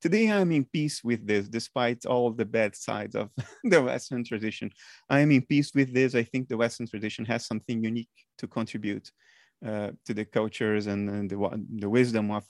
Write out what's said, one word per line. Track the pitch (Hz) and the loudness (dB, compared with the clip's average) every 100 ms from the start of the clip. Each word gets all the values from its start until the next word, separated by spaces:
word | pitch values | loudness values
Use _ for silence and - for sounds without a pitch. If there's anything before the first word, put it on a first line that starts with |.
today | 170 208 226 | 0 4 4
I'm | 208 180 | 4 4
in | 156 131 | 2 0
peace | 160 151 - | 0 -2 -2
with | 120 113 104 | -2 -2 0
this, | 104 98 | 0 0
despite | 113 - 131 120 120 - | -4 -4 0 0 0 0
all | 123 120 | 2 2
the | 113 | 0
bad | 107 113 107 - | 0 0 0 -2
sides | - 104 104 107 | -8 -6 -6 -6
of | 107 - | -6 -6
<laughs> | - - | -10 -6
the | 247 175 | 4 4
Western | 127 127 - 123 | 4 -2 -4 -6
tradition. | 117 107 110 - 107 - - - - | -4 -4 -4 -6 -10 -12 -20 -14 2
I | 139 | 4
am | 147 | 6
in | 135 | 6
peace | - 143 143 | 4 2 2
with | 143 131 | 2 2
this. | 127 131 | 4 4
I | 123 | 2
think | 110 127 131 | 0 -4 -2
the | 113 | 0
Western | 117 - 117 | 0 -2 -8
tradition | 107 107 - 113 | -6 -8 -6 -4
has | 113 - | -4 -4
something | 110 - 113 | -6 -4 -4
unique | 110 117 117 _ _ - | -2 -4 -8 _ _ -14
to | - | -8
contribute, | 120 110 113 107 101 - _ _ _ _ _ | -6 -6 -6 -6 -6 -10 _ _ _ _ _
uh, | 113 107 104 - | -8 -6 -6 -8
to | - | -8
the | 107 | -6
cultures | 107 113 110 - 110 107 104 | -2 -2 -2 0 0 0 0
and, | 101 101 | -2 -2
and | 101 101 | -4 -4
the | 98 | -2
wa-, | 101 - | -2 -4
the | - 110 101 | -8 -6 0
wisdom | 117 123 110 104 | 2 4 2 -2
of, | 104 | -4